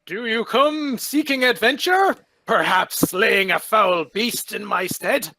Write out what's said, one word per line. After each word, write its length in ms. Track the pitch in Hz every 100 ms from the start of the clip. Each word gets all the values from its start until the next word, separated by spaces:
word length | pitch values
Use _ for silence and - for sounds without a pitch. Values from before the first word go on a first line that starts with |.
| -
do 180 | 180
you 220 | 240 226 220
come 500 | 220 294 302 294 240
seeking 480 | - 294 302 277
adventure? 720 | 254 226 220 269 330 370 392 262 _ _ -
Perhaps 540 | 214 160 185 185 -
slaying 500 | - 180 214 196 190
a 80 | 170
foul 480 | - 220 196 180 156
beast 480 | 196 233 - -
in 100 | 202
my 220 | 208 190 185
stead? 420 | - 180 269 -